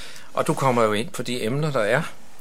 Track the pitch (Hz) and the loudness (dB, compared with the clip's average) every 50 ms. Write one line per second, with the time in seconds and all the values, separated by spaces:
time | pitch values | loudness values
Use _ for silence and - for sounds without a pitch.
0 | - - - - - - - - - - 160 - 139 135 123 120 117 107 104 101 | -10 -10 -10 -10 -10 -4 -2 0 0 0 0 2 2 2 4 6 4 4 4 2
1 | 120 170 - - 123 120 123 127 110 110 123 143 151 160 139 131 110 101 117 139 | 0 -2 -4 -6 -4 -4 -4 -2 -2 -2 0 0 0 0 0 2 2 4 2 2
2 | 160 - - - - - - - | 2 -2 -6 -10 -10 -10 -10 -10